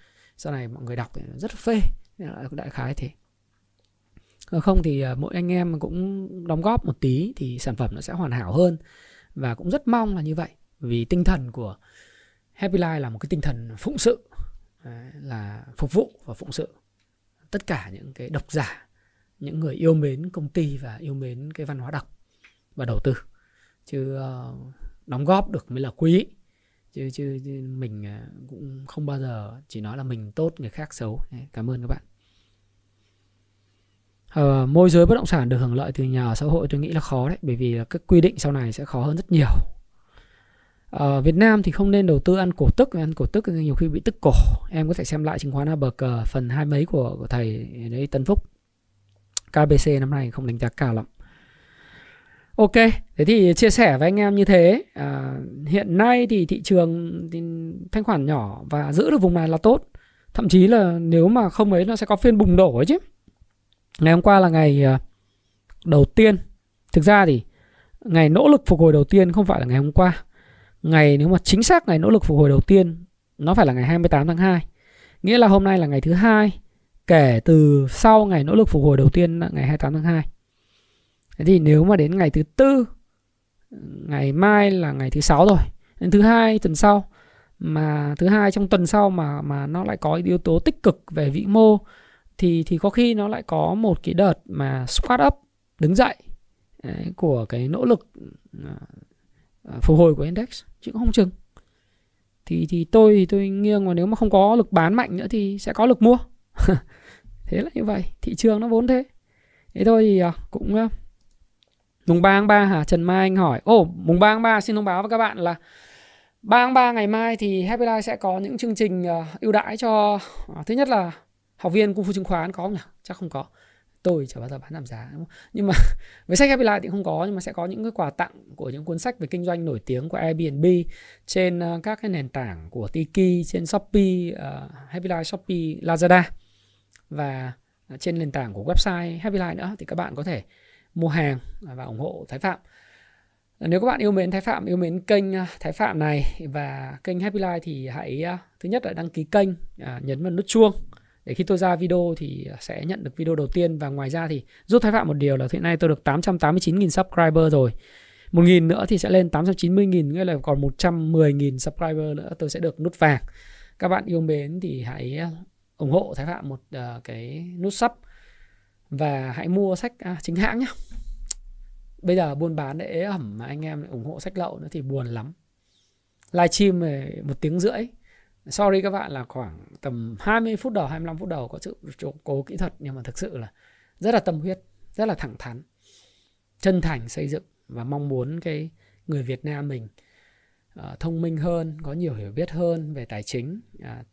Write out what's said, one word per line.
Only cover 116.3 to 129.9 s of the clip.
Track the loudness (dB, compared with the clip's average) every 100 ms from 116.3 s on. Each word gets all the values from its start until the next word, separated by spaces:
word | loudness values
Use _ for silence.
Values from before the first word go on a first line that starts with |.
| _
ba | 2 2 4
tháng |
ba | 4 4
ngày | 2 0
mai | 0 -2 -2
thì | -4 -2
Happy | -2 -2
Life | -2 -2
sẽ | -4 -6
có | -4 -4
những | -6 -6
chương | -4
trình, | -2 -2 -2 -4
à, | -6 -8 -6
ưu | 0
đãi | 0 -2 -6
cho, | 0 2 2 -2 -6 -16 -14 -12
à, | -4
thứ |
nhất | -2 0
là | 0 -2 -10 _ _ _ _
học | -2
viên | 0 0
Kung | -2
Fu | -4
chứng | -4
khoán | -4 -4 -4
có | -8
không | -8
nhỉ? | -8 -12 _
Chắc | -18 -14
không | -10
có. | -10 -12 _ _ _ _ _
Tôi | -2 -2 -4
chả | -12
bao | -14
giờ | -14
bán | -16
giảm | -16 -14
giá, | -16 -16
đúng | -16
không? | -16 -20 _
Nhưng | -4 2
mà | 6 6 4
<laughs> | -6 -14 -2
với | 2
sách | 4
Happy | 4
Life | 2 0
thì | -4
không | -6
có, | -4 -4
nhưng | -4
mà | -6
sẽ | -10
có | -8 -8
những | -8
cái | -8
quà | -6 -6
tặng | -6 -8 -10 -20 -14
của | -12
những | -12
cuốn | -10 -8
sách | -8 -8
về | -10
kinh | -8
doanh | -6 -6
nổi | -6 -8
tiếng | -6